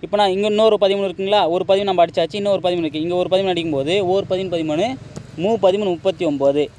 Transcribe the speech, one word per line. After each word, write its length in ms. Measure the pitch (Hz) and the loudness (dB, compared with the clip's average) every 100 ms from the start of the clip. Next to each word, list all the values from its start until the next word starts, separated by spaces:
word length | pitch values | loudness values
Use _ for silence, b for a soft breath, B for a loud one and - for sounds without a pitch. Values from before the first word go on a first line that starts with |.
இப்போ 140 | - 208 | -2 0
நான் 160 | 202 | 2
இங்க 140 | 185 208 | 2 0
இன்னொரு 300 | 208 220 208 | 4 4 4
பதிமூணு 260 | 196 202 196 | 2 2 -2
இருக்குங்களா? 320 | 175 190 208 165 | -4 0 2 2
ஒரு 100 | 175 185 | 0 2
பதிமூணு 220 | 196 202 | 0 2
நம்ம 140 | 180 170 | 2 2
அடிச்சாச்சு, 300 | 185 165 208 | 2 -2 -2
இன்னொரு 200 | 202 190 175 | -2 0 0
பதிமூணு 200 | 180 160 | -2 -4
இருக்கு. 160 | 156 165 | -4 -2
இங்க 100 | 175 | -2
ஒரு 140 | 180 | 0
பதிமூணு 240 | 185 190 | 0 0
அடிக்கும் 240 | 175 165 139 | -2 -2 -2
போது 300 | 139 196 185 | 0 0 0
ஓர் 200 | 190 190 | 0 0
பதிமூணு 220 | 185 190 170 | -4 -2 -4
பதிமூணு, 300 | 160 151 220 262 - - - - | -2 -2 -2 -4 -14 -16 -16 -6
மூ 140 | 180 226 | -2 2
பதிமூணு 260 | 190 196 202 170 | 2 2 -2 -2
முப்பத்தி 300 | 190 170 170 | -2 -2 -2
ஒம்பது. 380 | 143 139 143 139 | 0 2 2 -2